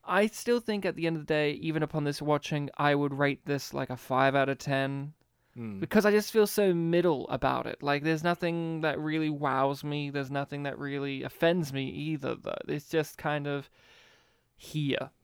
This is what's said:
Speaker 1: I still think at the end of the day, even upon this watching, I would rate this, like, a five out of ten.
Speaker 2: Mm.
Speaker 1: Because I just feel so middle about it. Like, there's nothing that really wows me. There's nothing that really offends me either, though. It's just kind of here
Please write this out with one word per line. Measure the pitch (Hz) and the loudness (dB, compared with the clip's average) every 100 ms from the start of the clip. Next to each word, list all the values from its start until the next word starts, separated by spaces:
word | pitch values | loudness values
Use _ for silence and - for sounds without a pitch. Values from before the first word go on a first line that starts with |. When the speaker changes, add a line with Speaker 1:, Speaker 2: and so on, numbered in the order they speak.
Speaker 1:
I | - 190 214 | 2 2 2
still | - - 240 | 0 0 0
think | 226 208 | 0 -2
at | 190 160 | -4 -2
the | 165 | -2
end | 165 | -2
of | |
the | 147 | 0
day, | 151 147 | 0 2
even | 151 160 156 | -2 -2 -2
upon | 151 156 | -2 0
this | 147 143 | -2 -2
watching, | 147 147 - 147 143 - | 0 0 0 -4 -4 0
I | 147 143 | 2 4
would | 143 | 2
rate | 139 143 131 147 | 2 0 0 -2
this, | 143 - | -4 -4
like, | 135 131 | -8 -6
a | 127 | -8
five | - 131 135 | -2 4 4
out | 139 135 | 4 2
of | 135 | 0
ten. | - 135 135 139 143 - _ _ _ 123 | -2 0 0 -4 -8 -14 _ _ _ -12
Speaker 2:
Mm. | 113 104 | -10 -8
Speaker 1:
Because | - 214 | 2 4
I | 208 | 6
just | 208 208 | 4 4
feel | 226 208 | 4 4
so | - 196 | 4 4
middle | 175 165 170 175 135 - | 4 4 4 4 2 -2
about | 131 135 127 120 | -2 0 0 -4
it. | - | -4
Like, | 143 143 | 0 0
there's | 156 160 | 2 0
nothing | 170 175 170 170 165 160 | 0 0 -2 -2 -2 -2
that | 156 147 | -2 0
really | 156 156 156 | -2 0 0
wows | 143 143 131 139 139 | 0 0 2 2 0
me. | 147 147 143 | -4 -4 -4
There's | 143 131 | -4 -4
nothing | 139 139 143 | -4 -4 -6
that | 143 - | -6 -6
really | 139 139 139 135 | -6 -4 -4 -6
offends | 131 - 165 180 147 | -8 2 4 4 0
me | 135 135 | -2 -4
either, | - 151 156 135 | -4 -4 -4 -4
though. | 117 - - - | -4 -6 -8 -6
It's | 147 - | -6 0
just | 160 151 - | -2 -2 -6
kind | 156 147 143 | -4 -2 -2
of | 143 - _ _ - - _ _ _ _ _ | -4 -8 _ _ -20 -20 _ _ _ _ _
here | - 156 143 - 131 _ | -8 -4 -2 -2 -6 _